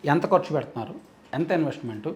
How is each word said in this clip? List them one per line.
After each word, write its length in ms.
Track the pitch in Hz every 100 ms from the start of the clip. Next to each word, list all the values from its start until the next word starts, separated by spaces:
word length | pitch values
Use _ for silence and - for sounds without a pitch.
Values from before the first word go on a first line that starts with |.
| 151
ఎంత 100 | 156 196
ఖర్చు 180 | 185 - 151
పెడుతున్నారు, 380 | 123 120 110 - - - - 135
ఎంత 140 | 165 175
ఇన్వెస్ట్‌మెంట్ 500 | 147 - 117 107 147